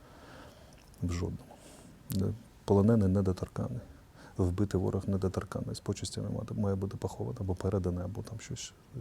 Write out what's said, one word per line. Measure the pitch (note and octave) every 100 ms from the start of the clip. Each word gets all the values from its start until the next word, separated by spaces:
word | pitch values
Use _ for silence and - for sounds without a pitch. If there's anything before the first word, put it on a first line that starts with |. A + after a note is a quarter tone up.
| - - - - - - - - - -
В | F2
жодному. | E2+ F2+ - - - - - - - -
Де | G2 G2 G2+ - - -
полонений | G2+ G2+ A#2 G2
недоторканий. | F#2+ G2 F#2 - - A2 B2 - - - - - -
Вбитий | F#2 F2+ G2+ F#2
ворог | G2+ G2 -
недоторканний, | G2 F#2+ - - - A#2 A2
з |
почестями | - G2+ G2 - G#2
мати, | G#2+ G#2+
має | A2+ G#2 G2
бути | G2 -
похований | F#2+ - G#2 B2
або | F#2 F2+
переданий, | F#2+ G2 F2+ F2
або | F2 G2
там | - A2
щось | - A#2 - - - B2+